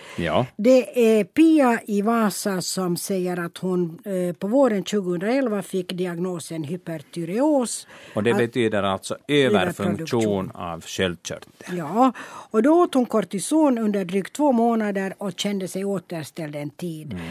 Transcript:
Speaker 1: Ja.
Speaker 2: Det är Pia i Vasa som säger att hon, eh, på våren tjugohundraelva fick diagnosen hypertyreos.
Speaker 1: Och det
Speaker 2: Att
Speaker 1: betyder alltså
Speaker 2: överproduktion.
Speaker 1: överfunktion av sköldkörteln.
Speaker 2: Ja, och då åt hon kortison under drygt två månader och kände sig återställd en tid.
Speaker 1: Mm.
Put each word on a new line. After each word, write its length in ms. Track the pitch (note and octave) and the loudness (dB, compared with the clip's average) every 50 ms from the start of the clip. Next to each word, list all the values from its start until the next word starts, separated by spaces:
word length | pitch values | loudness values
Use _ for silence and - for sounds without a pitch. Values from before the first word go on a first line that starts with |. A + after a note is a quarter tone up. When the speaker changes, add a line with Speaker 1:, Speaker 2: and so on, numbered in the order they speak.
| - - - - | -20 -14 -6 -4
Speaker 1:
Ja. 280 | F2 D#2+ D#2 F#2+ B2+ C3 - | -2 0 2 2 0 0 -2
Speaker 2:
Det 640 | - G3+ A#3+ C4 B3+ A#3 - - B3 A#3 A3 A3 G#3+ | 0 4 6 6 6 4 2 0 2 4 4 4 4
är 60 | G3+ | 2
Pia 560 | - - - D#4+ E4 D#4+ D#4 C#4 B3 A#3 - - | 0 2 4 6 6 6 6 6 4 2 0 -2
i 160 | - G#3 G3+ G3 | -2 -2 0 0
Vasa 580 | G#3+ A#3 A#3 A3+ G3+ - - - G#3 G3 F#3 D#3+ | 2 2 2 2 0 0 -2 -2 -2 -2 -2 -2
som 340 | - - F#3+ F#3 F3+ F3 | -4 -4 -2 -2 -2 -2
säger 400 | E3+ - - G3+ F#3+ F3+ F3+ F3+ F3 E3+ | -2 -2 -4 -2 -2 -2 -2 -4 -4 -6
att 140 | E3+ - - | -8 -8 -6
hon, 400 | - F#3 F3+ F3+ F3+ E3+ D#3+ - - | -4 -2 0 0 0 -2 -4 -10 -8
eh, 300 | G#3 G3 F3+ F3+ F3+ F3 | -6 -4 -2 -2 -2 -4
på 120 | - - | -4 -4
våren 380 | G3 A3 C#4 C#4 B3 G#3+ G3 F3 | 0 2 4 4 4 2 0 -2
tjugohundraelva 800 | - - G#3 F#3+ F3+ F3+ F3 F#3 G#3 B3 C#4 C4+ A#3+ G#3 G3+ F3+ | -2 -2 -2 -2 -2 -2 -2 -2 0 0 0 0 0 -2 -4 -4
fick 300 | - - F#3+ F3 F3+ F#3+ | -4 -4 -4 -4 -4 -4
diagnosen 720 | E3+ F#3 F3+ F3 E3+ F3+ F#3 F3+ E3+ - - F3 D#3+ D#3 | -4 -4 -4 -4 -4 -4 -4 -4 -6 -8 -10 -8 -8 -8
hypertyreos. 1200 | C3+ F3 F3 - - - D#3 D3 _ - F3 E3 D#3+ F#3 A3 C4+ D#4 D4+ C#4 B3 G#3+ - - - - - - - - - | -8 -8 -10 -8 -10 -10 -10 -10 _ -10 -10 -8 -4 -2 0 2 2 2 2 0 -2 -6 -10 -12 -14 -20 -20 -16 -8 -4
Speaker 1:
Och 80 | A2 G2+ | 0 2
det 80 | A#2 | 2
Speaker 2:
Att 80 | A2+ G2+ | 2 2
Speaker 1:
betyder 440 | A#2+ A#2 - C3 A#2 A2 G#2+ G#2 G2 | 2 0 0 0 0 2 2 0 0
alltså 340 | G2 F#2+ F#2+ - - - - _ - | 0 -2 -2 -4 -8 -10 -8 _ 0
Speaker 2:
överproduktion. 920 | C#3+ D3 C#3 B2+ G#2 G2 F#2 F#2 E3+ - G2+ G2 G2+ G2+ D#3+ D#3 - A#2 A2+ | 2 4 4 6 4 4 2 2 -2 -2 -2 -2 -2 -4 -4 -2 0 0 2
Speaker 1:
överfunktion 280 | G#2+ G2+ F#2+ F#2 - - | 2 0 0 -2 -4 -8
av 260 | - F#2 F2 E2+ E2 - | -8 -8 -6 -6 -8 -8
sköldkörteln. 920 | - - - G2 F#2 F2 E2 - - - - - - _ - - - F3+ F3 | -10 -4 -2 0 0 -2 -4 -10 -12 -12 -12 -14 -18 _ -20 -14 -10 -8 -8
Speaker 2:
Ja, 340 | E3 C#3+ F3 A3 B3+ C4 - - - - - - - - | -6 -4 2 4 4 4 2 0 -10 -16 -16 -18 -12 -4
och 120 | - A3 A3 | 0 2 4
då 200 | C#4+ D#4+ F4 F4 | 6 6 6 4
åt 120 | F4 - | 4 2
hon 120 | C4+ B3 | 0 0
kortison 720 | - - G#3+ F#3 F3 - G3 - - D4 D#4 D#4 C#4+ B3+ A3+ | 2 0 -2 -2 -2 -4 -6 -4 0 2 4 4 4 4 2
under 260 | A3+ G#3 G3+ G3+ F#3+ | 0 0 0 -2 -2
drygt 280 | E3+ F3+ G3+ F#3 - - | -2 -2 -4 -4 -4 -4
två 160 | - D4 D4 B3+ | 0 2 2 4
månader 600 | A3+ A3+ A#3 A#3 A3+ G#3+ G#3 G3 G3 G3 F#3+ F#3 - | 4 2 2 2 0 0 -2 -2 -4 -4 -6 -6 -8
och 140 | - G3+ E3+ - | -8 -8 -6 -4
kände 280 | - G3+ G3+ G3 F#3 F3 | -4 -4 -4 -4 -6 -6
sig 160 | - F#3+ G3 | -6 -6 -4
återställd 720 | G3 G3+ F#3 - - F3+ E3 D3 - - - D#3+ D3+ D3 | -4 -4 -4 -6 -8 -10 -10 -10 -10 -12 -10 -10 -10 -8
en 140 | D3 D3 D3 | -8 -10 -10
tid. 420 | - - - F3 D#3+ D#3 D#3 D3 A2 | -10 -8 -8 -8 -8 -8 -10 -10 -10
Speaker 1:
Mm. 120 | F2 E2 E2 | -10 -8 -8